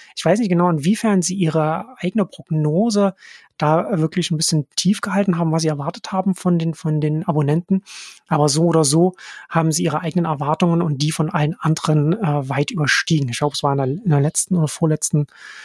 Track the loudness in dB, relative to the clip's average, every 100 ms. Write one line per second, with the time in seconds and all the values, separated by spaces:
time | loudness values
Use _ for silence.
0 | -20 -4 0 2 2 2 2 2 0 0
1 | 2 0 0 -2 0 0 0 -2 -8 -8
2 | -4 -2 -4 -6 -6 -2 0 2 0 2
3 | 0 -2 -14 -20 -20 -2 2 2 0 -2
4 | 0 -2 -2 -2 0 -2 -2 -2 0 0
5 | -2 -2 0 0 0 0 0 -2 -6 -10
6 | -6 -2 -2 0 0 0 0 -4 -2 0
7 | 0 0 0 0 2 0 0 -2 -2 -14
8 | -18 -20 _ 2 2 4 4 4 4 4
9 | 2 0 -12 -20 -4 0 0 0 0 -2
10 | -2 -2 -2 -2 -2 2 2 2 0 0
11 | -2 0 -2 0 -2 0 -2 0 2 2
12 | 2 0 0 -2 -2 -2 -2 -2 0 0
13 | 0 0 0 -2 -2 -2 -2 0 -2 -2
14 | 2 2 2 0 -2 0 0 0 0 0
15 | 0 -2 -2 -8 -20 -20